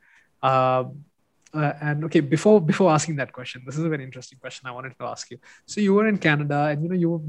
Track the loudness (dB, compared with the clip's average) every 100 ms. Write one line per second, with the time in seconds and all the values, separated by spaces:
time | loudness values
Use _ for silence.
0 | _ _ _ _ 0 2 2 0 -2 -10
1 | -20 _ _ _ _ -2 -2 -2 -4 -4
2 | 0 0 2 2 6 6 4 2 4 4
3 | 0 -4 -6 -8 -16 -14 -12 -6 -4 -4
4 | -8 -16 -20 _ -18 -14 -14 -12 -14 -12
5 | -10 -10 -14 -18 -20 -20 _ -2 2 4
6 | 4 2 2 2 0 0 0 -2 -2 0
7 | 0 -2